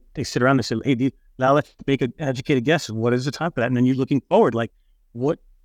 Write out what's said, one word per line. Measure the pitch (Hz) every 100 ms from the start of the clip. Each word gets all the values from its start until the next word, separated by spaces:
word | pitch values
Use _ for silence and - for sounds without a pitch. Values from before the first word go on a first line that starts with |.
| _
they | -
sit | 123 131
around | 123 139
and |
say, | - 113
"Hey, | - 120
dude, | 131 - _ -
now | 131
let's | 143 - _ -
make | 139
an | 131 -
educated | 139 131 - 135
guess. | 120 151 -
What | 110 120
is | 123
the | 139
time | - 156
for | -
that?" | 117
And | 123
then | 127
you're |
looking | 131 131 139 -
forward, | 196 180 117
like, | 117 - _ _ _
what, | 117 135 165 - _